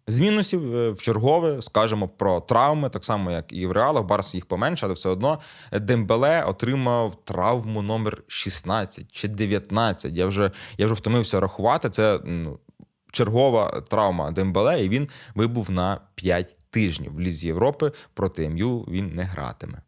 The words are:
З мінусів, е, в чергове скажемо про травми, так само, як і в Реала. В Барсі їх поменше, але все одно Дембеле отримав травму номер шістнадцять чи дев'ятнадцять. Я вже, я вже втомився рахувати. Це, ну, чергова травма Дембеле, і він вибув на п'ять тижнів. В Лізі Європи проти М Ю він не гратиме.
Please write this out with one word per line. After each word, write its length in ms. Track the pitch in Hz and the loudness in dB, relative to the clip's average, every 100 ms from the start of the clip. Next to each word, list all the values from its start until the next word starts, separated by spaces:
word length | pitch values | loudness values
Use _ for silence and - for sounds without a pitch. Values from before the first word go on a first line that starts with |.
| - | -2
З 120 | 117 | 2
мінусів, 560 | 196 214 196 180 135 120 | 2 2 0 -2 -2 -2
е, 140 | 117 | -2
в 100 | 101 | -2
чергове 600 | - 110 123 165 165 139 | -2 2 4 4 2 0
скажемо 460 | - 107 110 107 95 | 0 2 2 2 -2
про 340 | - 101 87 | 0 0 0
травми, 480 | - 117 139 151 139 | 2 4 4 2 -2
так 160 | 107 - | -4 -2
само, 260 | 107 90 | -2 -2
як 220 | 85 80 | -4 -6
і 120 | 90 90 | -6 -2
в 60 | |
Реала. 300 | 95 127 151 | 2 2 2
В 40 | 92 | 2
Барсі 320 | 101 95 90 | 0 0 -6
їх 80 | - | -4
поменше, 400 | 92 127 170 101 | -2 -2 -2 -4
але 100 | 90 | -2
все 140 | 95 | -2
одно 300 | 92 131 151 - - - | 0 0 -2 -6 -20 -6
Дембеле 720 | 110 107 120 101 113 139 165 | -4 0 2 2 2 4 2
отримав 840 | 139 95 117 135 123 120 113 - - | 0 -2 -2 0 2 2 0 -4 -8
травму 560 | 90 95 123 110 107 | 0 2 2 -2 -4
номер 420 | 101 113 107 104 - | -2 -2 -2 -6 -8
шістнадцять 840 | - 98 - 87 110 95 - - | -6 -2 -2 0 -2 -2 -8 -12
чи 160 | - 104 | -8 -6
дев'ятнадцять. 840 | 104 104 101 - 101 113 113 - | -2 0 0 0 0 0 0 -4
Я 120 | 82 92 | -2 0
вже, 260 | 98 98 - - - | 2 0 -2 -8 0
я 80 | 104 | 0
вже 100 | 110 | 0
втомився 440 | 113 120 107 98 | 0 2 2 2
рахувати. 500 | 95 - 104 151 123 | 0 0 0 2 0
Це, 300 | 104 107 95 - | 2 2 2 -2
ну, 340 | 85 80 - _ - - _ _ | -6 -6 -10 _ -20 -20 _ _
чергова 680 | - 117 117 135 117 101 - | -2 2 4 4 4 2 -2
травма 500 | - 104 101 87 76 | -2 2 2 2 -2
Дембеле, 540 | 87 95 92 120 165 95 | -2 0 2 2 2 0
і 40 | |
він 200 | 120 143 - - 101 | 0 -4 -10 -8 -2
вибув 360 | 117 120 98 | 0 0 -2
на 300 | 90 92 98 - - | 0 0 -2 -8 -6
п'ять 400 | 92 87 90 _ _ | 0 0 -2 _ _
тижнів. 460 | 113 101 76 67 76 | 0 0 -2 -8 -6
В 40 | |
Лізі 280 | 90 80 82 | -4 -4 -4
Європи 440 | 80 123 147 151 - - | 0 0 2 -2 -4 -12
проти 320 | - 95 - 78 | -4 -4 -2 -4
М 120 | 82 | -2
Ю 220 | 117 120 | -2 -2
він 360 | 98 92 98 82 | -4 -6 -4 -6
не 80 | |
гратиме. 580 | 92 82 64 - - - | -6 -6 -8 -10 -14 -14